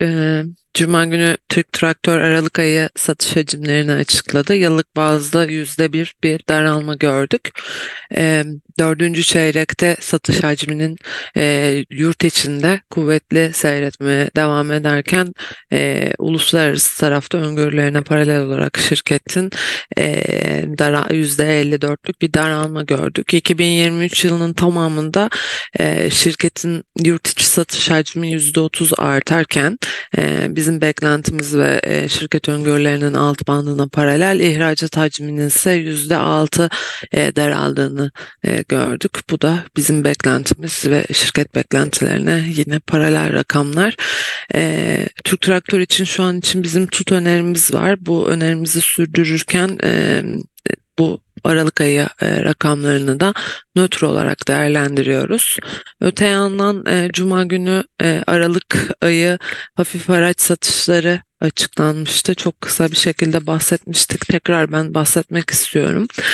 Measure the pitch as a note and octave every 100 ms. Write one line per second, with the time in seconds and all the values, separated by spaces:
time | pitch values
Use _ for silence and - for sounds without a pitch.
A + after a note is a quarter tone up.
0 | E3+ D#3+ D#3 D#3 E3 E3+ _ - E3 E3+
1 | E3 E3+ E3+ E3 - - - - E3 D#3
2 | - E3 D#3+ D#3+ D#3 - D#3+ D#3+ D#3 -
3 | - D3+ - E3 D3 D3 D3+ D3 D3 C#3+
4 | C#3+ - - C#3+ C#3+ G3+ F3 D#3+ - D#3
5 | D#3 D3+ C#3+ E3 D#3+ D#3 D3 - D#3+ D#3+
6 | E3 - E3 D#3+ - D#3 D#3 D3+ D3+ D3
7 | D3 C3+ C#3 A#3+ - - - - - -
8 | - - D#3+ D#3 D3+ D3 - - D#3+ D#3
9 | E3+ E3+ E3 E3+ D#3+ D#3 D#3 - F3 E3+
10 | - E3 - - D3+ D3 D3+ D3+ D#3+ E3+
11 | - - - - D3 C#3+ C#3+ C#3 - C3+
12 | D#3+ - E3 - C#3+ C#3+ D#3+ G3 - -
13 | D3+ D#3 - D#3+ D#3+ D#3+ D3+ C#3+ C#3+ -
14 | C#3 C#3 C#3+ D#3 D#3 D3 D3 D3+ D3+ D3
15 | - F#3 F3+ - - - - C#3 C#3+ C#3
16 | - - D#3+ D#3+ D3+ E3 D3+ C#3+ - -
17 | D3+ C#3+ - F3 D3+ D3+ D3 D3 C#3+ D3
18 | C#3+ D3+ D3+ D3 C3+ C3+ C#3+ - - D3+
19 | - C#3+ - F3+ F#3+ - - - - -
20 | D3+ - - - - D2 D3+ D3 D3 D3
21 | - D#3+ D3 C#3+ D3+ D3+ D3 D3 D3 D3
22 | - - E3 D3+ D#3 D3+ D#3 D#3 D3 C#3
23 | - - - E3+ - E3 E3+ E3+ E3+ E3+
24 | F3 - F3+ E3+ E3+ E3+ F3 F3 D#3+ D3+
25 | D#3 F#3+ G#3+ - - - - - D#3 -
26 | - - E3 D#3 E3+ - E3+ E3 - -
27 | E3 E3 - - - - E3 - - D#3+
28 | D3+ E3+ E3 D#3+ D3 D#3+ D#3+ - D#3+ -
29 | D3 C#3 - E3 D#3 D3 D3 A#3+ - -
30 | - - - - - D3+ D#3 D#3+ D3+ -
31 | D3+ D3 D3 D#3 D3 D3 C#3+ C#3 - D3
32 | D3 - D#3 D#3 - D3 D3 D3 D3 C#3+
33 | D3 C#3 D3 C#3 - C#3+ D3 C#3+ C#3+ -
34 | C#3+ D3 F#3+ F#3+ E3+ D#3 D#3+ D3+ D#3+ D#3
35 | D3+ - D3 D3 D3 - F#3 F3 D#3+ D3+
36 | D3 E3 D#3 D#3 D#3 - E3+ - - -
37 | - C#3+ C#3+ C#3+ D3 D3 C#3+ C#3 C#3 C#3
38 | C#3 - - - - A2 - C3+ - -
39 | G3 - - D#3+ D3+ E3+ - - C#3+ D#3
40 | C#3+ C#3+ C3+ C3 C#3 - D#3+ - C#3 C#3+
41 | - - - - D3 C#3 - C3+ D3 -
42 | C3+ - D3 E3 D#3+ D#3 D3 D3+ - D#3
43 | D#3 D#3 D#3 D3 - D3 C#3+ D#3 G#3 -
44 | - - - - - - D#3+ D#3+ - -
45 | - - - F#3 - F#3 - G3 F3+ -
46 | F#3 - F#3 F3+ - F#3 F3 E3+ F#3 -
47 | - F#3 F3 F3 F3 E3+ - - F#3 G3
48 | F3 E3+ - E3 D#3+ E3 D#3+ E3+ - -
49 | D#3+ E3 D#3+ D#3+ - F#3 F#3+ F#3+ - A#1+
50 | - C#2+ - - - _ - - _ -
51 | D#3+ - _ - D#3+ D#3+ D#3 - D3 C#3+
52 | D3 - - - - - D3+ D3 C#3+ C#3
53 | C#3 C#3 F#3+ - - - - F3+ F#3 -
54 | D3+ - C#3+ - - C#3+ D3 D3 C#3+ C#3
55 | C3+ C3+ C3+ A3+ - - - - - -
56 | F#3 - G3+ G3 G3+ G3 G3+ G3+ - F3+
57 | F3 F3+ F#3 F#3 F3+ F#3 F3+ F#3+ - -
58 | E3+ D#3+ - E3+ E3+ F3 - - - -
59 | E3+ E3 F3 F3+ - - - - F3 F3
60 | F3 F3+ F3 F3 - F3 - - - F3
61 | E3+ F3 - _ D#3+ - - - D#3 D#3
62 | D3+ - - F3+ F3 - - - E3 D#3+
63 | E3 - D#3+ D#3+ D3+ D#3+ - E3+ - E3
64 | - - - E3+ - E3+ D#3 D#3 D#3+ D#3+
65 | D3+ E3+ - E3+ D#3+ - - D3+ - A2+
66 | A#3 - -